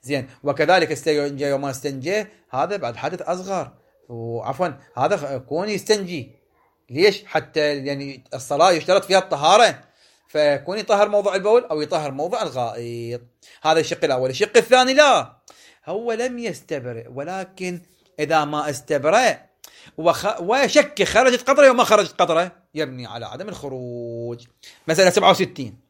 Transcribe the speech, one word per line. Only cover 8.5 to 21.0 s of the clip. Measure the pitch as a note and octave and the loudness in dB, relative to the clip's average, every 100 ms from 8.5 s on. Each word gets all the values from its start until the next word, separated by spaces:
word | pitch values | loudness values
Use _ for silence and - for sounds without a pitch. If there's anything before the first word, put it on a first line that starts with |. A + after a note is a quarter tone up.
| D3 F3+ | 2 4
يشترط | E3+ - F#3+ - | 2 2 0 4
فيها | F#3+ | 0
الطهارة، | F#3 C#3+ D3+ G3+ A3 C3 _ _ _ _ _ | 2 0 4 6 6 2 _ _ _ _ _
فيكون | D#3 D3 C#3 - G#3 | 0 2 0 -4 -8
يطهر | G#3 G3+ G#3 | 0 2 4
موضع | G#3 G3+ F#3+ | 2 0 0
البول | G3 A#3 B3 | 4 2 2
أو | D#3 | -6
يطهر | D3 E3+ D3 | -2 -2 -4
موضع | C3+ E3 A#3 | -6 -6 -4
الغائط. | F#3 B2+ A#2+ A2 A#2+ A#2 A#2 A#2+ _ _ - - | -4 -4 -6 -6 -10 -10 -8 -10 _ _ -20 -4
هذا | D3+ D#3+ | 2 2
الشق | D3 E3 | 2 -2
الأول. | D#3 B2+ C3 | 0 0 0
الشق | B2+ - A#3 | -2 2 4
الثاني | - B3+ B3+ | 6 4 6
لا، | C4 D4 G#3 B2 _ _ _ - _ - | 6 6 4 0 _ _ _ -20 _ -10
هو | F#3+ A#3 | -8 -6
لم | A3 B3 A#3+ | -4 -6 -6
يستبرئ، | A#3 E3+ _ D3 B2 A#2 A#2 | -10 -10 _ -10 -8 -12 -12
ولكن | B2 D3+ F#3+ F#3 - F#3 F3 _ _ _ - | -12 -10 -10 -12 -10 -10 -10 _ _ _ -8
إذا | D3+ D#3+ D3 | 0 0 0
ما | D3+ D3 | -4 -4
استبرأ | C3+ - C#3+ C#3+ G3+ B3 C#3+ _ _ - - - - | -8 -2 0 2 4 2 0 _ _ -20 -20 -20 0
وخ-، | E3 D3+ G3 G#3 | 0 2 -2 -6
وشك | E3+ B3+ C4 D4 C#4+ - | -2 0 4 2 2 -2